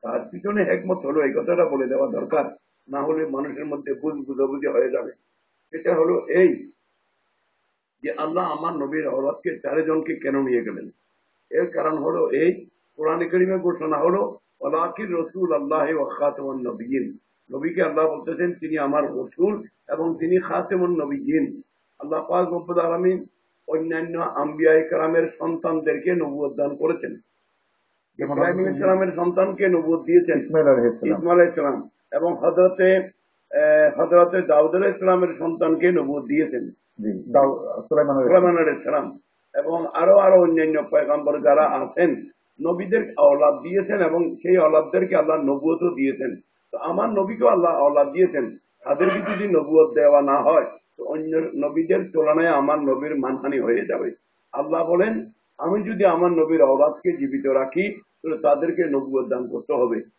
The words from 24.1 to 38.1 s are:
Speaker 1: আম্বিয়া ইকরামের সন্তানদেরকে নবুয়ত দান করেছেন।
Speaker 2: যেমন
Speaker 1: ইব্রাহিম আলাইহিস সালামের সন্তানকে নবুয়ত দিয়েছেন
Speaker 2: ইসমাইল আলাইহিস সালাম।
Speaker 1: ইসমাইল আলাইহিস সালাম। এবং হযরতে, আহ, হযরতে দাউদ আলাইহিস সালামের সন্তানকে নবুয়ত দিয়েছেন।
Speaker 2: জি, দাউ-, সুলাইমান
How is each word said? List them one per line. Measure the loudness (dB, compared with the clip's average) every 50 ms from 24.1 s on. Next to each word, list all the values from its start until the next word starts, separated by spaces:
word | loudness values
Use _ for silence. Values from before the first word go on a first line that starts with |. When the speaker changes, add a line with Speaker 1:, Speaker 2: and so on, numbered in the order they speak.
| -6 -6
Speaker 1:
আম্বিয়া | -6 -6 -4 -4 -6 -6 -2 2 4 6 6
ইকরামের | 6 4 2 -2 -2 -2 0 0 0 0 -2 -6 -8
সন্তানদেরকে | -6 -6 -6 -4 -4 -4 -4 -2 -2 -2 -4 -2 -2 -2 -2
নবুয়ত | -2 -2 -4 -4 -6 -6 -6
দান | -2 -2 -4 -4 -2
করেছেন। | -2 -2 -2 -2 -2 -6 -10 -10 -12 _ _ _ _ _ _ _ _ _ _ _ _ _ _ _ _ _ _ _ -8
Speaker 2:
যেমন | -6 -4 -2
Speaker 1:
ইব্রাহিম | 0 0 0 0 0
আলাইহিস | -2 -2 -2 0
সালামের | 2 2 2 2 2 -2
সন্তানকে | -2 -2 -2 0 2 2 0 0 0 0 2 2
নবুয়ত | 2 2 2 0 0 -2
দিয়েছেন | 0 4 4 4 4 4 0 -2
Speaker 2:
ইসমাইল | -2 0 0 2 4 6
আলাইহিস | 4 4 4 0 0 0
সালাম। | -2 -2 -2 -2
Speaker 1:
ইসমাইল | 2 2 6 6
আলাইহিস | 6 4 2
সালাম। | -2 -2 -2 -4 -4 -8 -14 _ _ _ _
এবং | -4 -2 -2 -2 -2
হযরতে, | 0 -2 0 4 4 4 4 4 4 2 4 4
আহ, | 2 0 -4 _ _ _ _ _ _ _ _ -2 0 2 4 4 4 4 4 2 0
হযরতে | 0 4 6 6 6 6 4 -2
দাউদ | 0 4 4 4 4 4 2
আলাইহিস | 2 0 0 -2 0
সালামের | 2 2 2 4 2 -2 -2 -4
সন্তানকে | -6 -6 -2 -2 0 0 0 2 2 2
নবুয়ত | 2 2 0 -2 -6 -8 -4
দিয়েছেন। | -2 0 0 0 -2 -4 -8 -8 -8
Speaker 2:
জি, | -14 _ _ _ _ -8 -8 -6 -6 -8 -10 0
দাউ-, | 2 4 4 4 0 -4 -8 -8 -10 -10
সুলাইমান | -6 -2 0 0 2 2